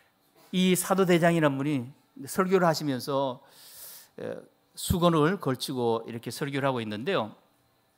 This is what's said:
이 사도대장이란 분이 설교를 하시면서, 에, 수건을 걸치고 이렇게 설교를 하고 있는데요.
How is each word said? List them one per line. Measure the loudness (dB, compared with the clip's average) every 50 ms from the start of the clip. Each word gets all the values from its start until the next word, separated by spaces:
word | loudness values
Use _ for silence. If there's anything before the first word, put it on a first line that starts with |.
| _ _ _ _ _ _ _ _ _ -4
이 | 0 2 4 4 4
사도대장이란 | 2 2 0 2 2 4 4 4 4 4 4 4 4 4 2 2
분이 | 0 -2 -2 -2 -2 -4 -6 -12 _ _ _ _ -16 -14
설교를 | -8 -2 -2 0 2 4 4 4
하시면서, | 4 2 2 -2 -4 -4 -4 -4 -4 -2 -2 -2 -4 -6 -10 _ _ -20 -20 -20 -20 -20 -20 -20 -18 -20 -20 -20 _ _ -14
에, | -12 -12 -12 -12 -16 -20 _ _ _ _ -16
수건을 | -8 -4 -2 0 2 4 4 4 4 4 2 2 0
걸치고 | -2 -4 -4 -4 -4 -8 -4 -2 0 0 0 0 -4
이렇게 | -8 -12 -12 -10 -10
설교를 | -10 -8 -8 -6 -4 -2 -2
하고 | -2 -2 -2
있는데요. | -4 -6 -8 -8 -4 -2 -2 -2 -2 -4 -8 _ _ _ _ _ _ _ _ _ _ _ _